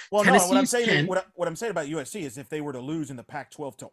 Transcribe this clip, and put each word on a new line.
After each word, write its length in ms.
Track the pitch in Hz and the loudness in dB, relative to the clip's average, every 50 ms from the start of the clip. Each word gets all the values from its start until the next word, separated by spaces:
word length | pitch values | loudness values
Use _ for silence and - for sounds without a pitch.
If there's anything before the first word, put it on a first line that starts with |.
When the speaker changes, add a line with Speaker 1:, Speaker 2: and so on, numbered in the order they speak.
| - - | -10 -2
Speaker 1:
Well, 120 | - 208 208 | 0 4 6
no, 100 | 190 - | 8 8
what 80 | - 180 | 6 6
I'm 40 | 170 | 6
Speaker 2:
Tennessee's 200 | - - 277 - | 4 4 4 4
Speaker 1:
saying, 160 | 240 240 240 226 | 2 0 2 2
Speaker 2:
ten. 200 | - 147 147 180 | 2 2 2 2
Speaker 1:
what 100 | 185 185 | 0 -2
I, 60 | 190 - _ | -4 -4 _
what 140 | - 175 165 | -4 -4 -4
I'm 80 | 165 | -4
saying 160 | 160 226 233 | -4 -4 -4
about 160 | 196 170 151 139 | -4 -4 -4 -4
U 120 | 156 160 | -4 -6
S 120 | 135 - | -6 -6
C 100 | - 214 | -8 -8
is 160 | 170 135 107 143 | -8 -8 -8 -12
if 100 | 135 - | -12 -8
they 140 | - 151 | -8 -6
were 120 | 147 147 131 | -6 -6 -8
to 60 | 123 | -8
lose 300 | 123 135 156 165 151 123 | -6 -6 -4 -4 -6 -6
in 60 | 139 | -8
the 80 | 123 113 | -12 -14
Pac-twelve 520 | - - 147 131 - - - 151 139 120 - | -12 -12 -12 -12 -12 -12 -10 -10 -10 -10 -12
to 100 | - - | -16 -18